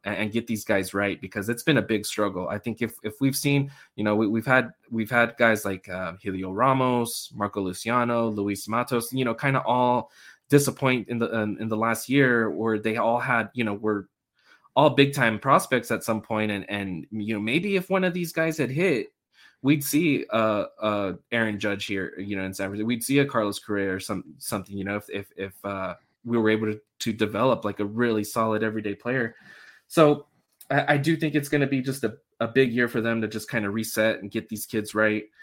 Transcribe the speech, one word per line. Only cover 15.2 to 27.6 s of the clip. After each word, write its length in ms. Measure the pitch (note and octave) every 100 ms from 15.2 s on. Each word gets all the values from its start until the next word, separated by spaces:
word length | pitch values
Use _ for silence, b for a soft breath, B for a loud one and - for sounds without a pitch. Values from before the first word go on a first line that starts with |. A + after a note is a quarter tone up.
| A#2 G#2+
prospects 520 | C3+ D#3+ - B2+ -
at 120 | A2+
some 180 | - A2
point. 300 | - A2 G#2+
And, 180 | G2+ G2
and, 380 | G2+ G2 F2 -
you 240 | G#2+ G#2
know, 80 | G#2+
maybe 360 | G#2 A#2+ G3+ G3
if 120 | F3+
one 140 | F#3+
of 100 | F#3
these 200 | F3 E3+
guys 240 | E3 D#3+ D#3
had 120 | B2
hit, 440 | C3+ F#3+ B2+ - _ _ b b b
we'd 200 | C3 D3+
see, 420 | C#3+ C#3+ E3+ C3+ -
uh, 340 | A2 A2 G#2 - -
uh, 320 | G#2+ G#2 G2 F2 _
Aaron 260 | A#2 A2+ G#2
Judge 280 | G#2 G2 -
here, 340 | G2 F#2 -
you 160 | G2+ G2
know, 80 |
in 100 | F#2+
San 140 | F#2 G2
Francisco. 180 | G#2 A2
We'd 180 | A#2+
see 160 | - C#3
a 60 | C#3
Carlos 340 | B2 G#2 G2+
Correa 340 | - G2+ G2
or 60 | F#2+
some, 340 | - G2 D#2+ D2+
something, 400 | - G#2 F#2 G2+
you 60 |
know, 140 | F#2+ G#2
if, 120 | -
if, 180 | G2 G2 -
if, 160 | G2 -
uh, 320 | G2+ G2 F#2 F2 _ _ A#2
we 120 | A#2
were 120 | G#2+
able 180 | A2 A2
to, 120 | G#2+ _ _
to 120 | -
develop, 540 | G#2 G#2+ G#2 B2+ A#2